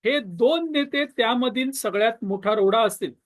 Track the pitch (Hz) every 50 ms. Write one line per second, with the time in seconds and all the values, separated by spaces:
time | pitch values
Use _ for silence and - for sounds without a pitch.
0 | - 220 277 294 233 190 175 165 226 262 320 330 339 320 302 285 285 285 - 285
1 | 294 277 _ - 226 220 247 247 254 254 208 254 262 269 269 - - 214 185 202
2 | 214 226 226 - - 196 196 196 190 202 214 214 196 196 202 226 226 208 - -
3 | - 131 120 _ _